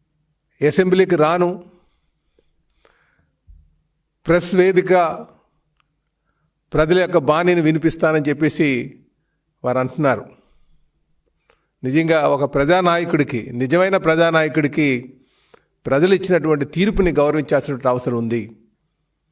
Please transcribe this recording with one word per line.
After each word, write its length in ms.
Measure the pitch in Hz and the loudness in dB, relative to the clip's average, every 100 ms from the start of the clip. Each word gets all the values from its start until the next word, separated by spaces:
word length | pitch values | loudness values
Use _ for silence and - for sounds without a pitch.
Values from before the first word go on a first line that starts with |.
| _ _ _ _ _ - 143 | _ _ _ _ _ -4 0
అసెంబ్లీకి 500 | 170 185 185 185 170 | 2 2 2 2 2
రాను, 480 | 151 175 175 180 - _ _ _ _ _ _ _ _ _ _ _ _ _ _ _ _ _ _ - _ _ _ _ _ _ - | 2 2 -2 -4 -16 _ _ _ _ _ _ _ _ _ _ _ _ _ _ _ _ _ _ -20 _ _ _ _ _ _ -2
ప్రెస్ 280 | 170 175 | -2 0
వేదిక 720 | 185 185 180 - 180 165 165 - _ _ _ _ _ _ _ _ _ _ _ _ _ _ | 2 4 2 2 2 2 -4 -16 _ _ _ _ _ _ _ _ _ _ _ _ _ _
ప్రజల 260 | 143 156 185 | -2 2 2
యొక్క 200 | 180 175 | 2 0
బాణీని 420 | 139 156 180 175 | 2 0 2 2
వినిపిస్తానని" 680 | 156 160 156 - 160 156 143 | 2 0 -2 0 0 0 -2
చెప్పేసి 720 | 143 156 - 151 123 131 - _ _ _ _ _ _ | -2 -2 0 -2 -2 -6 -16 _ _ _ _ _ _
వారు 140 | 127 127 | -4 -2
అంటున్నారు. 460 | 127 - 143 104 - - _ _ _ _ _ _ _ _ _ _ _ _ _ - | -4 -2 -2 -2 -6 -20 _ _ _ _ _ _ _ _ _ _ _ _ _ -10
నిజంగా 440 | 131 151 165 160 143 | -2 0 2 2 2
ఒక 260 | 139 143 | 0 -2
ప్రజానాయకుడికి, 960 | 139 143 180 180 170 170 - 135 120 - | 0 2 2 2 0 -2 -2 -2 -4 -8
నిజమైన 440 | 120 127 170 190 190 | -6 -2 0 2 0
ప్రజానాయకుడికి 1160 | 160 160 165 160 156 156 143 170 147 123 - - _ _ _ _ _ _ 123 | 0 2 2 2 0 -2 -2 0 0 -2 -6 -20 _ _ _ _ _ _ -2
ప్రజలు 280 | 135 180 | 0 2
ఇచ్చినటువంటి 500 | 190 185 175 156 151 | 2 2 0 0 -2
తీర్పుని 480 | 139 165 208 196 180 | -2 -2 0 2 0
గౌరవించాల్సినటువంటి 760 | 143 147 151 135 143 - 127 127 | 2 0 0 -2 -2 -2 -4 -2
అవసరం 280 | 123 123 120 | -2 -2 -4
ఉంది. 280 | 113 117 104 - _ _ _ _ _ _ _ | -4 -4 -6 -18 _ _ _ _ _ _ _